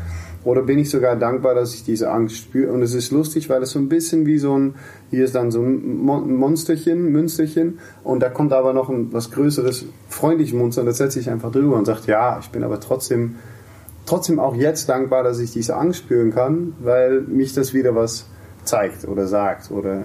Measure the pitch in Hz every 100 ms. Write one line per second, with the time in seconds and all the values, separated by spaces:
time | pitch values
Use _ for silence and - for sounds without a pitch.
0 | - - - - 123 123 131 139 143 135
1 | 123 117 117 127 131 123 120 - - 113
2 | 113 113 113 - - 131 135 123 120 123
3 | 120 143 156 160 151 131 127 147 139 165
4 | 165 165 151 151 139 135 139 135 - -
5 | - 127 131 127 120 113 123 135 127 107
6 | 135 143 120 127 139 160 - 156 165 170
7 | 175 147 165 156 156 165 165 170 - -
8 | - 131 127 127 147 131 131 131 131 127
9 | 117 117 117 - 143 147 123 120 - -
10 | - - 147 165 147 120 120 123 120 120
11 | 139 139 123 117 117 135 143 120 101 110
12 | - 107 123 - - 120 120 104 - 131
13 | - 120 117 117 - - - - - -
14 | - 170 165 160 135 120 147 160 - 131
15 | 131 131 123 120 117 117 113 - 160 175
16 | - 120 113 117 131 160 175 156 120 127
17 | 127 131 - 123 135 143 131 131 127 113
18 | 117 - - - - - - 117 98 -
19 | - 98 95 101 98 90 - 104 98 95